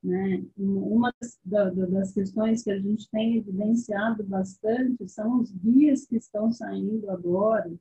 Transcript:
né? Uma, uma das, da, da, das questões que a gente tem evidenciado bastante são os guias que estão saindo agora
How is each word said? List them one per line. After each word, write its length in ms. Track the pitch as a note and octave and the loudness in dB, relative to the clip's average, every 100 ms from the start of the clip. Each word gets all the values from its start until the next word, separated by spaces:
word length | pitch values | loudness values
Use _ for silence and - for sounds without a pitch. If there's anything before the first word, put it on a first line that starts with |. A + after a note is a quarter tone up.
né? 440 | F#3 F3+ G3 F#3 - - | -2 -2 0 -2 -4 -4
Uma, 240 | G3 G3 | -2 0
uma 340 | G3 A3 B3 - | 2 2 2 -2
das, 180 | A#3+ - | -14 -14
da, 260 | F#3 G#3 G3 | -2 2 2
da, 160 | F3+ F#3 | 0 0
das 260 | F#3+ F#3+ | 0 0
questões 500 | - G3 A3 A3 A3+ | -2 -2 0 0 0
que 80 | - | 0
a 80 | G3 | -2
gente 320 | G3 G#3+ - | 0 -2 -2
tem 280 | A3 A3+ A#3 | -2 0 0
evidenciado 840 | G3+ F#3+ G#3+ A#3 - G3+ A3 G#3+ | -2 -4 0 0 0 -2 -2 -2
bastante 840 | G3+ F#3+ F#3+ - G#3+ A#3+ B3+ A#3+ F#3+ | -4 -4 -4 -4 -2 0 0 -2 -6
são 320 | - G#3+ B3 | -6 0 0
os 100 | A3+ | 0
guias 560 | F#3+ F#3+ B3+ D4+ C4+ - | -2 4 6 6 4 0
que 100 | A3+ | -4
estão 360 | - G#3 A3 | -4 -2 0
saindo 580 | A3+ G#3 G3 G3 A3 G3+ | -2 -6 -4 -2 -4 -4
agora 640 | F3+ F3 F3+ G#3+ A3 E3+ E3+ | -4 0 2 2 2 -2 -10